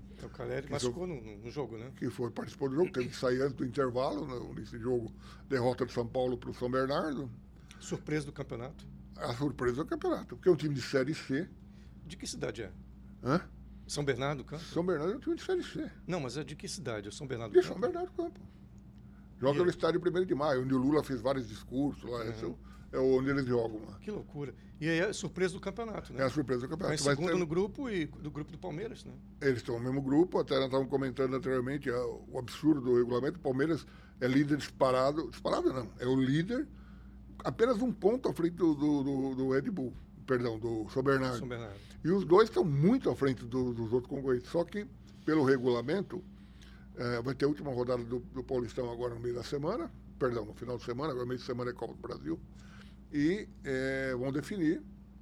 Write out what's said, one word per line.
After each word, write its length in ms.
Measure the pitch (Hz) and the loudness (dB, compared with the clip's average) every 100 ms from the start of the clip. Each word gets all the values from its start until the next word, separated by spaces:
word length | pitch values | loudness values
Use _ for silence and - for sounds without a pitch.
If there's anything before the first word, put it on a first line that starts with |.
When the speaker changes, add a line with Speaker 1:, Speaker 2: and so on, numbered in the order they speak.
| - - | -12 -14
Speaker 1:
É 60 | 117 | -12
o 20 | |
Caleri, 380 | - 123 131 143 | -8 -6 -6 -4
Speaker 2:
que 60 | |
Speaker 1:
mas 100 | 143 | -2
Speaker 2:
só 60 | 123 | 0
Speaker 1:
ficou 180 | 143 185 | -2 -4
no, 140 | 147 | -6
no, 180 | 110 101 | -10 -12
no 120 | 117 | -8
jogo, 280 | 131 120 110 | -6 -6 -6
né? 120 | 123 127 | -10 -6
Speaker 2:
Que 140 | 139 | -4
foi, 200 | - 120 | -2 -4
participou 380 | - - - 139 | -4 -8 -4 0
do 60 | |
jogo, 180 | 131 180 | 2 2
teve 160 | 131 120 | 0 -4
que 80 | - | 0
sair 240 | 127 127 | 0 2
antes 140 | 139 | 2
do 100 | 123 | 0
intervalo, 600 | 131 120 131 123 139 294 151 | -2 0 0 2 0 -2 -4
né, 280 | 123 104 156 | -8 -8 -10
nesse 180 | 104 117 | -10 -6
jogo, 320 | 113 123 113 - - - - | 0 0 -2 -10 -16 -14 -2
derrota 380 | 135 123 120 123 | 2 4 2 0
do 60 | |
São 140 | - 117 | -2 -2
Paulo 300 | 123 127 120 | 0 0 -2
pro 160 | 127 | -6
São 180 | 113 123 | -4 0
Bernardo. 600 | 127 131 147 170 139 131 117 - - - - | 2 2 0 0 -4 -6 -10 -16 -20 -20 -14
Speaker 1:
Surpresa 460 | - 160 - 156 143 | -6 -6 -2 -2 -2
do 60 | |
campeonato. 520 | 147 135 120 127 - - - - - | -8 -8 -8 -8 -10 -14 -16 -16 -8
Speaker 2:
A 160 | 151 | -4
surpresa 420 | 120 143 120 123 120 | -2 -2 0 0 0
do 100 | 160 | -2
campeonato, 500 | 330 370 311 - - | -2 0 0 -4 0
porque 120 | 190 | 4
é 40 | |
um 40 | 165 | 4
time 180 | 156 | 4
de 80 | 139 | -2
Série 320 | - 135 131 | 2 2 2
C. 340 | 156 - 135 190 - - - - - | -2 -2 -2 -2 -10 -18 -18 -18 -16
Speaker 1:
De 120 | - - | -16 -12
que 100 | - | -10
cidade 360 | 247 139 110 | -6 -6 -6
é? 100 | 98 90 - - - - | -10 -12 -18 -18 -18 -6
Speaker 2:
Hã? 160 | 123 165 - - - - - | 2 2 0 -14 -16 -16 -8
Speaker 1:
São 180 | - | -2
Bernardo 340 | 139 123 139 147 | 0 0 0 -4
do 60 | |
Campo? 180 | - - | -6 -12
Speaker 2:
São 200 | 165 156 | -6 -2
Bernardo 280 | 180 160 165 | 0 0 0
é 40 | 233 | -2
um 40 | |
time 160 | - 339 | -4 -4
de 60 | |
Série 200 | - 370 | -2 -2
C. 280 | - - 294 - - | -2 -6 -8 -8 -6
Speaker 1:
Não, 140 | 175 | -4
mas 160 | 131 135 | -4 -6
é 80 | |
de 100 | 135 151 | -8 -8
que 120 | 190 | -10
cidade? 400 | - 127 110 101 | -8 -6 -6 -6
É 20 | |
São 140 | - 135 | -8 -6
Bernardo 260 | 120 113 | -6 4
do 80 | 359 | 6
Speaker 2:
De 60 | - | 6
Speaker 1:
Campo? 60 | - | 2
Speaker 2:
São 0 | |
Bernardo 300 | 240 349 359 | -2 -2 -6
do 60 | - | -6
Campo. 180 | 339 - - - - - - - - - - - | -6 -8 -16 -18 -20 -20 -20 -20 -20 -18 -18 0
Joga 180 | 131 143 | 2 4
Speaker 1:
E 40 | |
Speaker 2:
no 80 | 180 | 4
estádio 300 | 170 160 165 | 4 4 4
Primeiro 260 | 170 175 185 | 2 2 2
de 80 | |
Maio, 280 | 135 151 131 | 2 2 2
onde 120 | 131 | 4
o 40 | 131 | 4
Lula 240 | 131 151 | 6 4
fez 180 | - 127 | 4 0
vários 280 | 117 135 113 | 0 0 -2
discursos 540 | 104 - 123 135 - 117 | -8 -6 0 0 -2 -6
lá, 100 | 120 | -4
Speaker 1:
Uhum. 80 | 113 | -4
Speaker 2:
esse 140 | 110 | -4
é 20 | - | -6
o, 100 | 240 - - - | -8 -12 -18 -6
é 60 | 135 | 2
onde 320 | 131 131 135 | 6 6 6
eles 160 | 139 127 | 2 4
jogam 340 | 120 113 107 104 | 4 2 -2 -10
lá. 80 | 101 | -12
Speaker 1:
Que 120 | - | -8
loucura. 440 | 196 107 151 139 110 - - | -8 -8 -10 -10 -12 -16 -4
E 80 | 151 | 0
aí 100 | 165 | 2
é 60 | 202 | 0
a 20 | |
surpresa 400 | - 180 - 185 | -2 -6 0 0
do 60 | 196 | 0
campeonato, 520 | 196 190 226 185 - | -6 -6 -6 -8 -6
né? 80 | 127 | 0
Speaker 2:
É 20 | |
a 60 | 131 | 2
surpresa 320 | 143 131 127 | 2 0 0
do 60 | 131 | -2
campeonato. 280 | 160 151 151 | -2 0 2
Speaker 1:
Tá 40 | |
em 40 | 143 | 4
Speaker 2:
Mas 100 | 139 | 4
Speaker 1:
segundo 140 | 175 | 4
Speaker 2:
tem 80 | 175 | 2
Speaker 1:
no 60 | 170 | 2
grupo 420 | 165 208 - 262 | 2 0 -2 -2
e 160 | 196 147 | 0 -2
do 240 | - 151 | -4 -8
grupo 200 | 135 151 | -8 -10
do 60 | 165 | -10
Palmeiras, 460 | 185 156 226 - | -8 -6 -6 -10
né? 80 | - - - - | -14 -16 -16 0
Speaker 2:
Eles 180 | 139 120 | 4 4
estão 200 | - 120 | 2 -2
no 60 | |
mesmo 160 | 123 135 | 0 0
grupo, 360 | 135 143 180 190 | 4 6 6 4
até 160 | 139 135 | 2 2
nós 100 | 135 | 4
estávamos 240 | 131 135 | 2 4
comentando 440 | 139 135 123 131 | 2 2 2 2
anteriormente, 540 | 131 127 131 123 139 131 | 2 2 2 2 -2 0
é, 80 | 120 | 0
o 420 | 120 117 - 131 | 0 -4 -6 -6
absurdo 420 | 120 - 156 147 | -6 2 4 6
do 160 | 123 120 | 6 6
regulamento. 420 | 117 123 135 - | 6 4 0 0
O 40 | |
Palmeiras 440 | 143 131 151 156 - - - - | 0 2 2 2 -4 -18 -16 -2
é 60 | 123 | 4
líder 300 | 135 147 147 | 4 4 2
disparado, 720 | - - 135 127 131 151 151 | 0 2 4 6 4 2 -4
disparado 420 | - 190 294 349 | -4 0 2 2
não, 160 | 131 104 - | 0 -6 -4
é 80 | 123 | 2
o 80 | 131 | 4
líder, 500 | 131 147 180 247 302 - - - - - - - | 4 4 2 -2 -4 -10 -18 -18 -18 -18 -16 -8
apenas 360 | - 135 233 220 | -4 2 4 4
um 100 | 254 | 0
ponto 360 | 185 190 247 185 | 2 4 4 0
à 40 | |
frente 220 | - 170 | 0 0
do, 200 | 170 170 | 4 4
do, 280 | 147 151 147 | 4 4 4
do, 320 | 135 135 135 127 | 2 0 0 0
do 140 | 131 | 2
Red 200 | 135 139 | 2 2
Bull, 220 | 180 127 - - - - | -2 -4 -6 -16 -8 0
perdão, 300 | 127 120 110 | 2 2 0
do 300 | 117 113 101 | -2 -2 -2
São 120 | 135 | 0
Bernardo. 360 | 135 135 131 120 | 4 4 4 -2
Speaker 1:
São 100 | 120 | -4
Bernardo. 280 | 117 113 98 - - | -6 -8 -12 -16 -4
Speaker 2:
E 60 | 151 | 2
os 140 | 196 | 4
dois 240 | 180 180 220 | 8 8 8
estão 160 | - | 4
muito 440 | 185 139 165 262 - | 2 6 6 6 4
à 40 | 123 | 2
frente 280 | 135 113 | 2 2
do, 280 | 117 127 127 | -2 -2 0
dos 200 | 117 113 | -2 2
outros 160 | 127 120 | 2 0
concorrentes, 380 | 139 135 123 - | -4 0 0 0
só 140 | 165 | -2
que 220 | 170 208 208 - - - | 0 -4 -8 -12 -18 -8
pelo 200 | - 156 | 2 4
regulamento, 800 | 131 135 123 120 120 170 175 - - - - - - - - - | 6 6 4 2 2 -2 -2 -8 -10 -16 -18 -18 -18 -18 -14 -6
é, 260 | 123 120 | -2 -2
vai 120 | 123 | -2
ter 100 | 135 | 2
a 40 | 143 | 2
última 220 | 147 147 | 2 -2
rodada 300 | 123 123 123 | -2 0 0
do, 160 | 117 127 | -2 -6
do 240 | 120 131 | -6 -8
Paulistão 500 | 120 131 113 117 120 | -2 -2 -2 -2 -4
agora 220 | 117 123 | -2 -4
no 60 | 117 | -4
meio 140 | 120 120 | -4 -4
da 80 | |
semana, 440 | 117 147 147 240 330 - - - | -4 -4 -2 -4 -6 -10 -14 -2
perdão, 260 | 131 117 | 0 0
no 80 | 107 | -4
final 220 | - 123 120 | -8 -8 -6
de 60 | |
semana, 300 | - 120 151 | -4 -4 -2
agora 120 | 127 | -2
meio 140 | 123 127 | -2 -4
de 80 | - | -4
semana 240 | 123 123 | -4 -4
é 20 | |
Copa 220 | - 117 | -4 -6
do 60 | - | -8
Brasil, 380 | 117 120 143 165 - - - - - - - | -10 -6 -4 -6 -8 -16 -16 -16 -16 -18 -4
e, 340 | 147 151 202 - - | 2 2 2 -4 -10
é, 500 | 139 131 131 135 135 127 | -4 -2 0 0 0 0
vão 140 | 135 | 0
definir, 500 | 139 139 208 156 175 - - - - | -2 -2 0 2 0 -4 -16 -18 -20